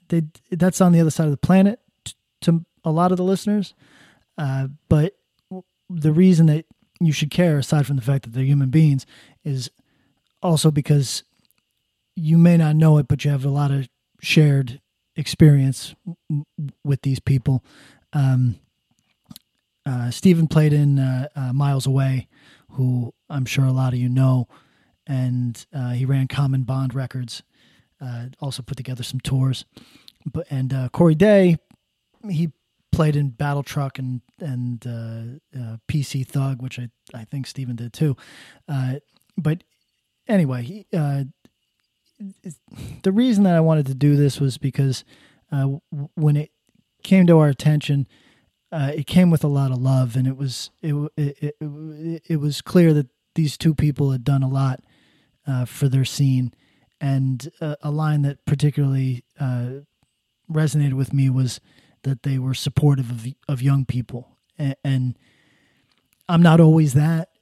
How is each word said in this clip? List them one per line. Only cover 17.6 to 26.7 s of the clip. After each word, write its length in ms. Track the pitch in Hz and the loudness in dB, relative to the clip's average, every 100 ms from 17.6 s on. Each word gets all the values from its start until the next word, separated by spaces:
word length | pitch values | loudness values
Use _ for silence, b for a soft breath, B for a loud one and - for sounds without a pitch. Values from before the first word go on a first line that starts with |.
| b b b b b | b b b b b
Um, 460 | 151 135 127 127 - _ _ _ _ _ _ _ - _ _ _ _ - | -2 2 2 0 -2 _ _ _ _ _ _ _ -20 _ _ _ _ -6
uh, 240 | 123 120 | -4 -4
Stephen 360 | - 190 170 165 | 0 4 4 4
played 260 | 160 151 | 4 4
in, 260 | 147 143 139 | 4 2 2
uh, 300 | 131 127 131 - | 0 -2 -6 -8
uh, 160 | 127 | -4
Miles 340 | 131 143 139 139 | -2 0 0 0
Away, 400 | 135 135 131 - b b b b | 0 0 -2 -6 b b b b
who 420 | - 127 123 117 - _ | -4 -2 0 -4 -10 _
I'm 160 | 147 | -6
sure 220 | 127 - 131 | -4 0 0
a 40 | |
lot 220 | 131 127 | 0 -2
of 60 | 123 | -2
you 100 | 123 | -2
know, 400 | 127 131 127 120 b b b b b - | 2 2 2 -2 b b b b b -8
and, 560 | 135 127 123 123 113 - | -4 -4 -2 -4 -8 -14
uh, 160 | 147 123 | -8 -6
he 160 | 123 131 | -4 -2
ran 200 | 139 131 | -2 -2
Common 360 | - 143 135 | -2 -2 -2
Bond 320 | 120 | -2